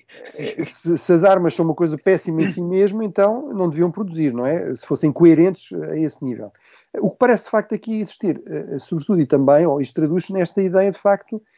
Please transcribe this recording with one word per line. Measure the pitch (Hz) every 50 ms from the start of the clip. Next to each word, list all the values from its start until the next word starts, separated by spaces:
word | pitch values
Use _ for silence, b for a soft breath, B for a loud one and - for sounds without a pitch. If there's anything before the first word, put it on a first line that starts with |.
| _ B B B B B B
eh, | - 147 - - - -
se, | - - - - 165 170
se | 135 - - 175
as | 165 185
armas | 196 190 180 175 156 -
são | - 165
uma | 165 156
coisa | - 175 160 151
péssima | - - 190 190 160 - 170 160 160
em | 180
si | 196 165 175 175
mesmo, | 175 185 190 202 202 202 220 220
então | 196 - 202 196 208 226 254 302 277
não | 233 196 180 170
deviam | 143 160 175 175
produzir, | 160 196 214 180 160 160 156 139 117
não | 120 123
é? | 139 160 175 175 - 127
Se | - -
fossem | - 143 - 160 151
coerentes | 139 - 170 165 160 151 175 190 185 - - - 185 165 156
a | 160 160
esse | 156 160 147 - - 147
nível. | 127 117 117 107 101 b b b b b b b b - -
O | - 185
que | -
parece | - 247 247 226 - -
de | -
facto | - 214 208 - 220
aqui | - - 226 220 214
existir, | 202 - - - 220 175 143 - -
eh, | - 156 147 - - 143 135
sobretudo | - - 180 160 143 - 202 170
e | 143
também, | - 147 139 135 135 143 151 175
ou | 160 139 147
isto | 135 - -
traduz-se | - 160 147 170 185 - -
nesta | 190 190 175 - - 202
ideia | 190 185 175 190 196 202
de | 190
facto, | - - 202 202 196 - _ 226 214 - _ _